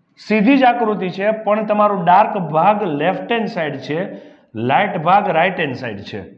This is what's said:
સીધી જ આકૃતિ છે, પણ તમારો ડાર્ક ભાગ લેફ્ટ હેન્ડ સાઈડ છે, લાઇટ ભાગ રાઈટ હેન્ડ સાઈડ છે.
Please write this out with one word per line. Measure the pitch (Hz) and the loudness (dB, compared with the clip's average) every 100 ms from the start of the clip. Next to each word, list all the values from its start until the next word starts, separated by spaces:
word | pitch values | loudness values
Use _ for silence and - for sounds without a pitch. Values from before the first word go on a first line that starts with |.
| _ _ - | _ _ -2
સીધી | 214 190 - | 2 4 6
જ | |
આકૃતિ | 254 240 220 196 185 | 4 2 -2 -2 -4
છે, | 190 202 | -4 -4
પણ | 220 202 214 214 | -2 -2 -2 0
તમારો | 208 208 196 | 2 2 2
ડાર્ક | 175 180 226 208 | 4 4 4 0
ભાગ | 160 156 185 208 | -2 2 2 2
લેફ્ટ | 202 143 160 185 - | -2 0 -2 -2 -4
હેન્ડ | 233 208 | -4 -4
સાઈડ | 180 151 135 | -4 -6 -6
છે, | - 156 202 - - - _ 107 | -6 -6 -6 -10 -18 -20 _ -6
લાઇટ | 120 151 208 180 | 0 2 2 -2
ભાગ | 160 196 202 | 2 2 2
રાઈટ | 160 180 180 | 0 0 0
હેન્ડ | 151 120 | -4 -6
સાઈડ | 123 101 | -10 -10
છે. | - 104 90 | -12 -12 -14